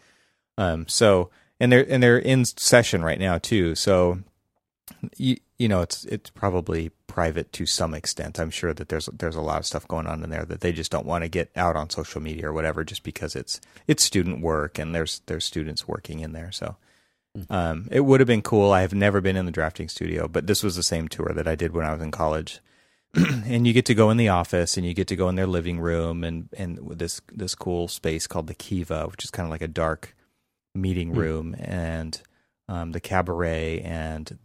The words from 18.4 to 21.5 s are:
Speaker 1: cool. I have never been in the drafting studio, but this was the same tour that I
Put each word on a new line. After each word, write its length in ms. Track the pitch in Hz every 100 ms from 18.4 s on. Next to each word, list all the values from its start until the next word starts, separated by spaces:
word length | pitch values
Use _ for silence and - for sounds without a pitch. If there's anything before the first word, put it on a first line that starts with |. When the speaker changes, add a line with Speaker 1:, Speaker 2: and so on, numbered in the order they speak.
Speaker 1:
cool. 280 | - 107 101
I 100 | 95
have 100 | 92
never 280 | 101 101 101
been 140 | 95 95
in 100 | 90
the 60 |
drafting 360 | 80 80 - 85
studio, 400 | - 85 82 80
but 180 | 82 78
this 160 | 101
was 140 | 104 90
the 60 |
same 260 | 85 82 80
tour 220 | - 82
that 140 | 82
I 60 | 80